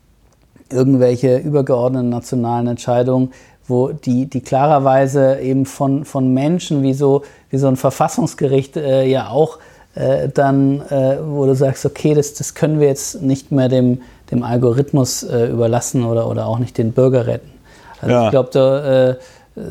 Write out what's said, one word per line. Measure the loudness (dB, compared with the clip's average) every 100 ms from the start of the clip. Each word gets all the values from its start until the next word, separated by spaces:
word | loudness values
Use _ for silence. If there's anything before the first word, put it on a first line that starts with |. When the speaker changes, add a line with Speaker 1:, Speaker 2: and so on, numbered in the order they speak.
| _ _ _ _ _ _ -8
Speaker 1:
irgendwelche | 0 2 4 2 2 2 0
übergeordneten | 0 -2 0 0 0 0 -2
nationalen | -4 -4 -4 -2 -2 -4
Entscheidungen, | -4 -2 0 2 0 0 -4 -20 _ -4
wo | -2 0
die, | -4 -2 -2 -2
die | -6
klarerweise | -4 0 2 2 4 2 2 2 2 2
eben | 0 -2 -2
von, | -2 -2 -2 -4
von | -2 0
Menschen | 0 0 -2 -2 -2
wie | 0
so, | 2 2 2 -2 -20 -6
wie | 0
so | 0
ein | 2
Verfassungsgericht, | 0 0 -2 0 -4 -2 0 0 -2 -6
äh, | 0 0 2
ja | 0 -2
auch, | 0 0 -2 -20 -20 _ -6
äh, | -2 0 -2
dann, | 0 2 2 2 0 -4
äh, | -2 0 -2 -4
wo | -2 0
du | 2
sagst, | 0 0 -6
okay, | -2 0
das, | 0 0
das | -6 -12 -4
können | -2 2
wir | 2
jetzt | 0 -6 -6
nicht | -2 -2 -2
mehr | 0 2
dem, | 2 2 0 -6 -20 -6
dem | -4
Algorithmus, | -2 0 2 2 0 0 0 -4
äh, | -4 -2 0
überlassen | 0 0 0 -2 -4
oder, | -2 -2 -2
oder | -4 -4
auch | -4
nicht | -4 -2
den | -2
Bürgerräten. | 2 2 2 0 -6 -8 -20 _ -20 -20 -10
Also | 0
Speaker 2:
Ja. | 2 4
Speaker 1:
ich |
glaub, | 2 2
da, | 2 2 2 2 2 2
äh, | 0 -10 -20 _ -14 -12